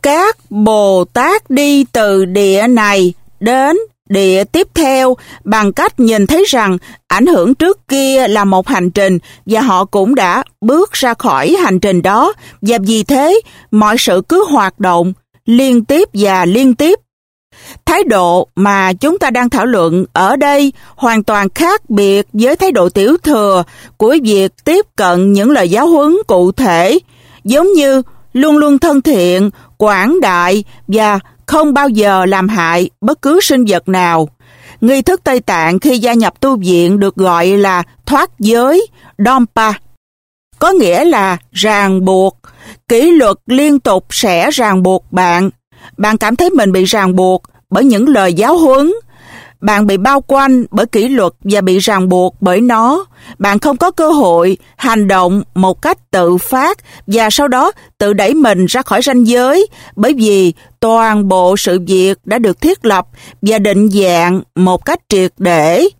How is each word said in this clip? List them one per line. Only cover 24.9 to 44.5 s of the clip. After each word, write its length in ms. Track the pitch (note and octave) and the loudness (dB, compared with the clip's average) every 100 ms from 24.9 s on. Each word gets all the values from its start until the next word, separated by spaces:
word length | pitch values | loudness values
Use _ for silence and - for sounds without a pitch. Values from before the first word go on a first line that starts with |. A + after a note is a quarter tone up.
| - | -2
cận 360 | F#3+ F3 G3 | 0 2 2
những 180 | G3+ G#3 | 2 2
lời 180 | C#4+ F3+ | 0 0
giáo 180 | G3+ D4+ | 0 2
huấn 300 | E4 D4 F4+ G#4+ | 2 2 0 0
cụ 260 | F#3 F3+ | 0 0
thể, 460 | - B3 E3+ F#3 D#4+ - _ _ - | 0 0 0 0 0 -4 _ _ -14
giống 280 | F#3+ C4+ F4+ | -2 0 2
như 300 | F#4 C#4 C4+ B3+ - - | 2 2 0 -2 -14 -10
luôn 260 | B3 D4+ D4 | -2 0 2
luôn 200 | D4+ C#4 | 2 2
thân 240 | E4+ C#4 | 2 0
thiện, 480 | C#4+ B3 F3 F3+ G3+ - - _ | 0 0 0 0 -2 -4 -20 _
quảng 420 | G#3+ G3 G3+ F4+ | 0 0 0 0
đại 440 | A#3 F3 F3 G3 G3+ - - | 0 0 0 -2 -4 -18 -6
và 300 | G#3 G#3+ G3+ - _ - | -2 0 -2 -6 _ -4
không 280 | D4 D#4 | -2 0
bao 140 | C#4 C#4+ | 0 0
giờ 380 | G#3+ G3+ F#3+ F#3 | 0 0 0 0
làm 220 | G3 F#3+ | 0 -2
hại 420 | G#3+ E3 F3 F#3 _ | -2 -2 -2 -4 _
bất 220 | G#3+ D4+ | -4 -2
cứ 180 | C#4 E4+ | 0 0
sinh 240 | - C4+ A#3 | 2 0 0
vật 200 | F3+ - | -2 -2
nào. 400 | F#3 F3 E3 D#3 _ _ - - - | -2 0 -2 -4 _ _ -20 -20 -4
Nghi 220 | A3+ C4+ | 0 0
thức 180 | B3+ F4+ | 0 -2
Tây 160 | - B3+ | -2 -2
Tạng 380 | - F3+ D#3+ F#3 | -2 -2 -2 0
khi 200 | D4 B3+ | 0 0
gia 140 | A#3+ | 0
nhập 280 | A#3 G#3 - | 0 -2 -2
tu 160 | C4+ B3+ | -2 -2
viện 440 | F3+ F3 F3 G3+ | 0 0 2 0
được 160 | G3 F#3 | -2 -2
gọi 300 | F#3 E3+ F3 | -2 0 0
là 360 | G3+ G3+ F3+ E3+ _ - | 0 0 -2 -6 _ -4
thoát 240 | C#4 F4+ - | -2 -2 -4
giới, 480 | G#3 A#3 B3+ E4+ A4 _ - - | -2 0 2 0 -2 _ -20 -4
Dompa, 540 | G#3 C4 A#3 - A3 G#3 - _ _ _ _ _ _ _ | 0 0 0 -2 -2 -4 -12 _ _ _ _ _ _ _
có 140 | E4 | 0
nghĩa 320 | F#4+ G#3 E3+ | 2 2 2
là 320 | D#4+ C4 F#3+ F3+ _ | 2 0 0 -4 _
ràng 520 | - G#3+ G#3 G3 F#3+ | -4 -2 0 0 0
buộc. 320 | F#3 F#3+ F#3+ - - _ - - _ | 0 0 0 -4 -20 _ -20 -20 _
Kỷ 220 | A#3 D#4 | 2 4
luật 260 | E4+ A3+ G3 - | 4 2 -2 -2
liên 340 | B3+ D4 C#4+ | 0 2 0
tục 260 | - F#3+ - | 0 -2 -4
sẽ 400 | - A3 E3+ G#3 | -6 -2 0 -2